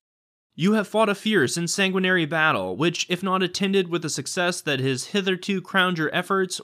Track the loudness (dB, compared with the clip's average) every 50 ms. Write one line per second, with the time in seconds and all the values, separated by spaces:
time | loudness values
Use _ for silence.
0 | _ _ _ _ _ _ _ _ _ _ _ -2 0 2 2 2 0 0 0 2
1 | 2 2 0 -2 -2 0 2 2 2 2 0 -2 -4 -4 0 0 0 2 2 2
2 | 2 2 2 2 2 0 0 2 2 2 2 2 0 -4 -2 0 2 0 2 0
3 | -2 -2 -2 -2 0 0 0 0 0 -2 -2 -2 -2 2 2 2 2 0 -2 -4
4 | -4 -4 -4 -6 -6 -6 -4 -2 0 0 -2 -2 -2 -2 -2 0 0 0 -2 -2
5 | -4 -2 -2 -2 0 0 -2 -2 -2 -2 -2 -2 -4 -2 0 2 2 2 2 0
6 | 0 0 0 -2 -2 0 0 0 0 -2 -4 -8